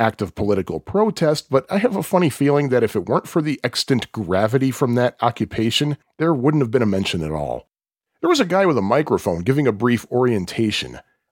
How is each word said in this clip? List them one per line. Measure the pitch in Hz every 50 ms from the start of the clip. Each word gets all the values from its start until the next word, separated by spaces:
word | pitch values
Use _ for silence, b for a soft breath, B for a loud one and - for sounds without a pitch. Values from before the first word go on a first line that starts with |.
act | 113 113 - -
of | 104 90 -
political | - 104 101 101 95 90 - 82 78
protest, | - - - 196 214 220 - - 170 151 151 - - -
but | 131 135 - -
I | 190 202
have | 208 247 -
a | -
funny | 180 - - 180 180 147
feeling | - - 139 143 143 147 143 135
that | 127 123
if | 117 104 -
it | 107 87
weren't | 95 123 180 - -
for | - 170 151
the | 156 135 - -
extant | 123 - - - - 135 117 - -
gravity | - 110 104 80 92 92 107 107 120 139 131 135
from | 123 - 139 123 120
that | 123 123 123 - -
occupation, | - 143 - - 113 - - - 113 117 - - 147 147 147 - _ _ _ -
there | 156 165 165
wouldn't | 131 120 151 156 151 135
have | 113
been | 107 117
a | 117 107
mention | 95 95 101 - - 87
at | 78 78
all. | 78 76 73 65 60 60 - _ _ _ _ _ _ _ _ _ _ _
There | - 349
was | 359 285
a | 220
guy | 170 175 190 196
with | 180 147 117
a |
microphone | 95 98 120 147 156 - 110 90 - 104 87 82 87
giving | 127 135 147 147 123
a |
brief | 107 98 117 123 120 113 - -
orientation. | 123 123 127 123 117 101 90 87 - - 113 107 101 - - 62 60 - - _ _ _ _ _